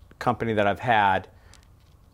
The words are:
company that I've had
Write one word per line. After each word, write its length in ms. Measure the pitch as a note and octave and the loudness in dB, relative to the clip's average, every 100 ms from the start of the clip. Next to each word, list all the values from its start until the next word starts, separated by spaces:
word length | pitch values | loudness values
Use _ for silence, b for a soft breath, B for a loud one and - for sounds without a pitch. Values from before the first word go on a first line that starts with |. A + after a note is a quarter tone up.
| - - | -20 -6
company 340 | - A#2 A#2 | -4 -4 -2
that 140 | G#2+ G2+ | 0 0
I've 120 | G2+ | -2
had 460 | B2 A2 G2+ F#2+ - b b b b - - - - | 0 2 2 0 -4 b b b b -20 -20 -20 -20